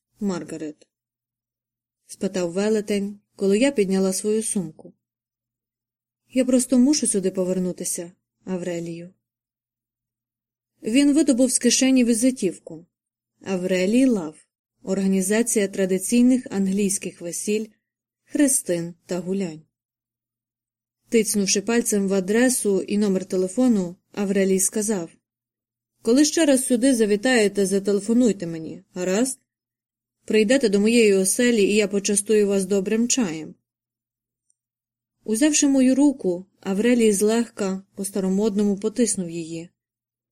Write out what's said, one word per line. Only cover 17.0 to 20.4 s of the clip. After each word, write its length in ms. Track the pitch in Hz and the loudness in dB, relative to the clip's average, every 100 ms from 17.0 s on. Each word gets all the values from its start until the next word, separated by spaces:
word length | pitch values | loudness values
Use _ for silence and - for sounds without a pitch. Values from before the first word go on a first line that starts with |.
| 185 - | -8 -12
весіль, 460 | 170 165 - 214 220 _ _ _ _ _ | -12 -8 -4 -4 -4 _ _ _ _ _
хрестин 720 | _ 294 285 - - 175 170 - - | _ 0 2 2 -2 -4 -4 -12 -8
та 120 | 180 | -8
гулянь". 440 | 175 196 185 156 - _ _ _ _ _ _ _ | -4 -4 -6 -8 -18 _ _ _ _ _ _ _